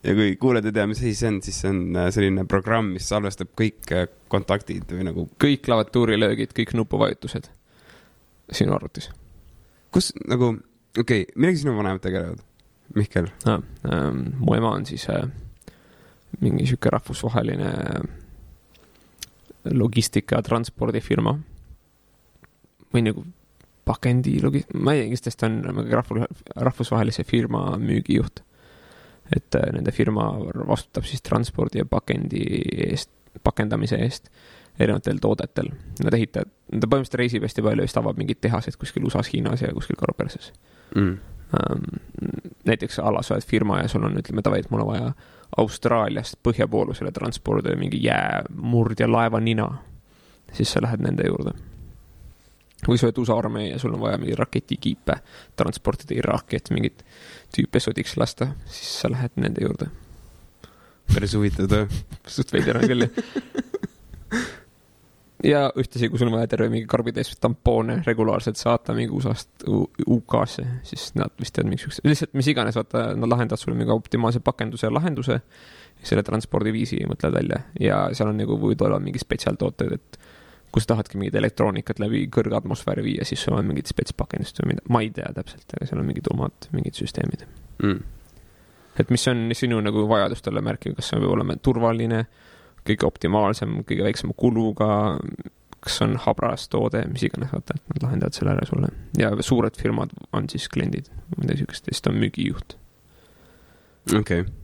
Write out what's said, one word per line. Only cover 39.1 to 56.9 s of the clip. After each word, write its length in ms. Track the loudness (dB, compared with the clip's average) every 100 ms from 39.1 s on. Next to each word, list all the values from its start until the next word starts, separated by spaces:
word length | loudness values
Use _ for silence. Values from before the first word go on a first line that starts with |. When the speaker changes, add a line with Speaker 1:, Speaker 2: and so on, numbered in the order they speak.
| 0 -2
Speaker 2:
Hiinas 320 | -2 -2 -2
ja 80 | -2
kuskil 240 | -4 -6 -2
Karu-Persas. 540 | -2 -2 -6 -8 -16 -20 _ -20 -4
Speaker 1:
Mm. 220 | 0 2 0 -10 -18 -2
Speaker 2:
Ähm, 380 | 0 0 -2 -4 -10 -12 -8 -6 -6 -12 -2 0
näiteks, 320 | 2 0 -2
ala, 200 | 0 0
sa 100 | 0
oled 120 | -4 0
firma 320 | 0 2 0
ja 60 | 0
sul 140 | 0 0
on, 100 | -2
ütleme, 240 | -4 0
davai, 160 | 2 0
et 80 | 0
mul 140 | 0
on 60 | 0
vaja 160 | -2 -4 -6 -12 -20 -6 0
Austraaliast 800 | 0 2 2 2 2 -2 -6 -2
põhjapoolusele 640 | 0 2 2 2 0 -2 -6
transpordi 600 | -4 -6 -4 0 0 2 0
mingi 220 | -2 0
jäämurdja 1040 | 2 2 0 -2 -4 -6 0 2 2 2 4
laeva 320 | 4 4 2
nina. 260 | 2 2 0 -4 -12 -20 _ _ _ _ -18
Siis 180 | -2 0
sa 100 | 2
lähed 160 | 0 0
nende 240 | 0 0 0
juurde. 280 | 0 -4 -8 -14 -18 -18 -20 -20 -20 -20 -20 _ _ _ -4 2
Või 140 | 4
sa 80 | 4
oled 100 | 2
usa 160 | 2
armee 360 | 2 2 -2 -4
ja 60 | -2
sul 160 | -4 -2
on 40 |
vaja 200 | -2 -2
mingi 160 | -2 0
raketikiipe 800 | 0 -2 -4 -4 -2 -2 -2 -4 -4 -20 -18 -2
transportida 580 | -2 0 -4 -4 -4
Iraaki, 460 | -2 0 -2 -2 -6
et 100 | -2
mingit 320 | -2 -2